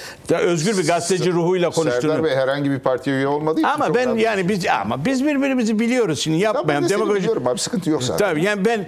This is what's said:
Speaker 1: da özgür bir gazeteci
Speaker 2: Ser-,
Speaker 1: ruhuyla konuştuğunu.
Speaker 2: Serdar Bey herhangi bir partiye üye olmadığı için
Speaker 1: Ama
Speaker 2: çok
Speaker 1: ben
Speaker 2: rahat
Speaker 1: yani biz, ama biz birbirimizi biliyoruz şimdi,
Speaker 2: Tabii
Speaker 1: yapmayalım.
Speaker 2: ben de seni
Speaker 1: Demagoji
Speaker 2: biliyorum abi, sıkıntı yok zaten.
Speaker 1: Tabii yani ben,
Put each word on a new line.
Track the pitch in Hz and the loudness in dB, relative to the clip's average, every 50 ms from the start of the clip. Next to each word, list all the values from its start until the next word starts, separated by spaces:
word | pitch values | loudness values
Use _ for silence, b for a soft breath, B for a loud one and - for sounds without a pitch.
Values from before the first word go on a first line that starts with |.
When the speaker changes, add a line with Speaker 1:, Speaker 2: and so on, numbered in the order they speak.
| B B B B B - | B B B B B -2
Speaker 1:
da | 160 170 | 0 2
özgür | 165 180 175 165 147 208 220 190 | 2 2 2 2 0 0 0 2
bir | 170 151 | 2 2
gazeteci | 170 175 - - 190 175 156 180 | 2 0 0 0 0 0 0 0
Speaker 2:
Ser-, | 170 | 0
Speaker 1:
ruhuyla | 170 165 175 185 180 175 160 | 2 2 2 2 2 0 0
konuştuğunu. | - 160 160 135 120 123 | 0 0 0 0 0 0
Speaker 2:
Serdar | 139 156 156 - - | 0 0 0 0 0
Bey | 156 131 | 0 0
herhangi | 135 131 131 139 143 143 139 | 2 2 0 0 0 0 -2
bir | 139 135 | -2 0
partiye | - 135 127 123 - 139 139 135 | 0 0 -2 0 0 -2 0 0
üye | 135 139 | 0 0
olmadığı | 143 151 156 156 160 320 | 0 0 -2 -2 0 0
için | 311 - | 0 0
Speaker 1:
Ama | 285 302 277 185 | 0 0 0 0
Speaker 2:
çok | 156 | 0
Speaker 1:
ben | 240 254 | 0 0
Speaker 2:
rahat | 247 233 226 | 0 0 0
Speaker 1:
yani | 220 226 220 196 185 180 | 0 0 0 0 0 0
biz, | 214 185 180 202 | -2 0 0 0
ama | 165 117 98 104 117 131 147 | 0 0 0 -2 -4 -2 -2
biz | 254 269 254 269 | -2 -2 0 0
birbirimizi | 302 294 269 277 269 269 254 226 214 226 208 | 0 0 0 0 0 0 0 0 0 0 0
biliyoruz | 233 233 254 254 226 196 208 - | 0 0 0 0 0 0 -2 -2
şimdi, | - 156 160 165 | -2 0 0 2
Speaker 2:
Tabii | 202 | 2
Speaker 1:
yapmayalım. | 220 214 285 - 156 | 0 0 0 0 0
Speaker 2:
ben | 143 143 143 | 0 2 2
de | - | 0
seni | 196 214 | 0 0
Speaker 1:
Demagoji | 220 202 208 196 | 0 0 0 0
Speaker 2:
biliyorum | 185 226 220 - 123 123 | 0 0 -2 0 0 -2
abi, | 127 - | -2 -2
sıkıntı | - - - 196 - 151 | -4 -4 -4 -4 -2 0
yok | 156 135 127 | -2 0 -2
zaten. | 123 123 - 208 190 | -2 0 0 0 0
Speaker 1:
Tabii | 160 151 170 | 0 0 0
yani | 208 208 202 185 | 0 0 0 0
ben, | 233 240 214 180 | 0 0 -2 -2